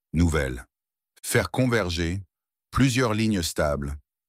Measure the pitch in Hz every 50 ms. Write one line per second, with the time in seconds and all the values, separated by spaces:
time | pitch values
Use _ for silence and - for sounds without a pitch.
0 | _ _ - 78 87 85 80 78 69 65 64 64 - _ _ _ _ _ _ _
1 | _ _ _ _ - - - 120 101 - - - 127 127 117 113 98 87 85 85
2 | 87 82 90 101 95 - _ _ _ _ _ _ _ _ - - 127 135 117 127
3 | 131 113 107 107 110 110 107 92 82 - - - 80 76 73 69 69 71 71 71
4 | - _ _ _ _